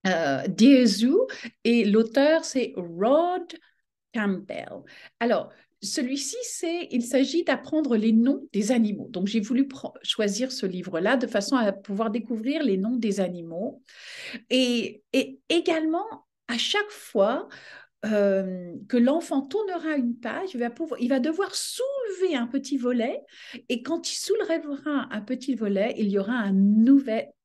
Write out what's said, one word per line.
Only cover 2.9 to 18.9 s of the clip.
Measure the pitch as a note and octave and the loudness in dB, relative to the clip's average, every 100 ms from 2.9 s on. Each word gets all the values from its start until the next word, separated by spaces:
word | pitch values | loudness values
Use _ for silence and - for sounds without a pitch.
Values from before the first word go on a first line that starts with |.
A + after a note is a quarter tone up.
| E3+ A3 D4 F4 F4+ F4 E4 _ _ _ _ _ | -2 2 4 2 -2 -8 -18 _ _ _ _ _
Campbell. | A3+ G3+ F#3 - - - F#2+ - - - _ | -4 -2 -2 -6 -12 -10 -16 -18 -20 -20 _
Alors, | A#3 F#3+ - - _ _ | 0 0 -2 -16 _ _
celui-ci, | G3+ - B3+ C#4 - A#4+ | -8 -4 -4 -4 -6 -8
c'est, | A#4 - E4+ F4 - | -10 -6 -4 -4 -4
il | B3+ | -4
s'agit | - C4+ C4+ E4+ | 0 0 2 0
d'apprendre | F#4+ B3+ - D#4 C#4 | 0 -2 -2 -2 2
les | A3+ A3+ | 2 4
noms | A3+ A#3+ D4 - | 4 4 0 -2
des | G3 G#3 | -4 2
animaux. | B3 G#3 F3+ - | 2 2 -2 -8
Donc, | F3+ G3 | -4 -2
j'ai | A3+ | -2
voulu | G3 B3+ C#4 | 0 0 0
pro-, | - - - | -4 -14 -10
choisir | - - G#3 G3+ C4 | -6 -2 0 0 -4
ce | - | -4
livre-là | F#3+ F3+ F#3 E3+ G3 | -6 -6 -6 -2 2
de | B3+ A#3 | 2 2
façon | G#3+ G3+ | -2 0
à | C4 G#3+ | 0 0
pouvoir | G3 G3+ G3 A3+ | -2 -8 -2 -2
découvrir | A3+ - A3+ A3+ D#4 | -2 -4 -6 -2 0
les | C4+ F#3+ | 0 0
noms | G#3 B3+ | 0 -2
des | G#3+ G3 | 0 0
animaux. | F3+ F3 E3 E3 A#3 - _ - - - - A#3 _ | -2 -4 -10 -8 -8 -10 _ -20 -20 -16 -14 -14 _
Et, | C4 B3+ A#3+ - - _ | 2 2 0 -4 -10 _
et | C4+ C4 - _ | -2 -2 -10 _
également, | E4+ E4 D#4+ D#4+ E4 A4+ - _ _ - | 0 2 0 0 -2 -4 -12 _ _ -8
à | A#3+ | -6
chaque | - G4+ G#4 | -2 -2 -2
fois, | - - A3 G3 C#4 - - - - - _ | -10 -4 2 2 2 -6 -16 -20 -20 -20 _
euh, | G#3+ G#3+ G3+ G3 F#3+ F#3 F3 E3+ | -2 2 4 2 -2 -8 -10 -14
que | - | 0